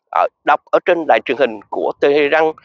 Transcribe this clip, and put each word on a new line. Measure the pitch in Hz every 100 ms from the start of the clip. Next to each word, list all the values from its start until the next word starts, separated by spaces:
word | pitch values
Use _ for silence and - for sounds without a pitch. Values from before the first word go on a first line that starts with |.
| _
ờ, | - 87 -
đọc | - 147
ở | _ 165
trên | - 170 143
đài | 117
truyền | - 123
hình | 123 107 -
của | 92 - -
Tehran, | 147 143 143 156 160 156